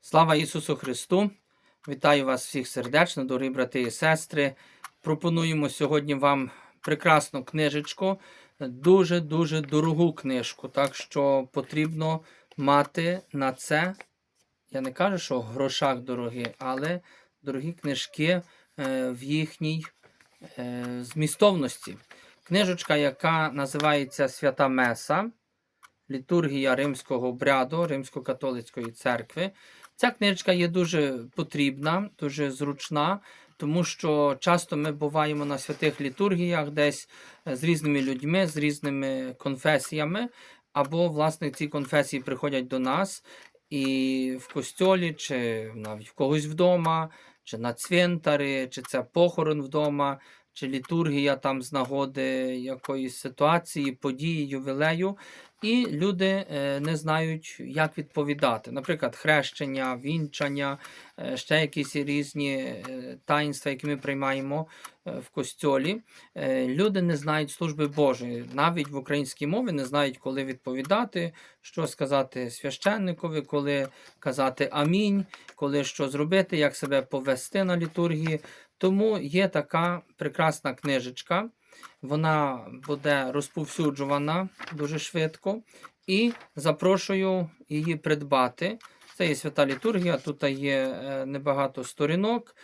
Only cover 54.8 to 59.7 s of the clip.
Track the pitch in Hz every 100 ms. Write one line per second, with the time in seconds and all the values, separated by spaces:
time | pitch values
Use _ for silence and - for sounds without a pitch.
54.8 | 156 165 190 196 - - - _ 214 240
55.8 | 240 147 185 180 190 196 190 147 139 139
56.8 | 147 160 156 156 160 160 - - 127 135
57.8 | 156 156 147 - 147 143 139 113 120 127
58.8 | 135 156 - - 156 151 139 - 143